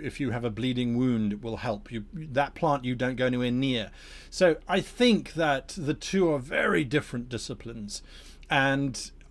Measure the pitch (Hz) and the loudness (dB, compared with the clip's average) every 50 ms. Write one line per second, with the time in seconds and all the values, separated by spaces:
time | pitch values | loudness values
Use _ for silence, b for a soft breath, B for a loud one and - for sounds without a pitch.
0 | 151 123 - - 139 120 113 123 120 120 104 107 120 127 123 123 123 120 117 120 | -6 -6 -6 -4 -4 -2 -2 -2 -2 -4 -2 -2 0 0 0 0 0 0 2 2
1 | 131 127 120 113 110 104 101 104 113 113 110 - - 127 104 101 - - 120 113 | 2 2 2 2 2 0 -2 -4 -6 -8 -8 -6 -4 -4 -4 -4 -6 -10 -10 -10
2 | 104 - - 160 156 156 120 135 143 135 - - 170 156 143 135 127 123 127 117 | -10 -10 -12 -12 -8 -4 0 0 0 0 -2 0 2 2 2 2 0 -2 -2 0
3 | 127 127 131 120 127 127 127 123 123 123 123 127 135 135 127 113 101 90 B B | 0 -2 0 0 0 2 2 2 0 0 2 2 2 0 0 0 -2 -6 B B
4 | B B B B B B B - 185 175 151 - - - 180 196 - - - - | B B B B B B B 4 6 6 4 4 0 0 0 0 0 -2 0 4
5 | 247 247 214 170 131 - - 156 165 151 139 131 - - - 196 143 139 147 - | 6 6 6 4 2 -2 -2 0 2 2 2 0 -2 -8 -10 -6 -2 -2 -2 -2
6 | - - 190 196 180 165 151 139 123 143 160 - - 214 196 170 151 113 139 147 | -2 0 2 4 4 4 2 0 -2 -2 0 0 2 4 4 2 2 2 0 0
7 | - - - 123 120 123 123 110 - - 123 - - 117 117 113 104 104 - - | 0 -2 -6 -8 -6 -6 -6 -8 -6 -8 -10 -10 -12 -12 -10 -10 -10 -10 -10 -12
8 | B B B B B B B B B B - 139 135 139 135 139 139 135 113 - | B B B B B B B B B B 2 4 4 4 2 2 0 -2 -4 -6
9 | - - - - - - | -10 -12 -16 -18 -10 -2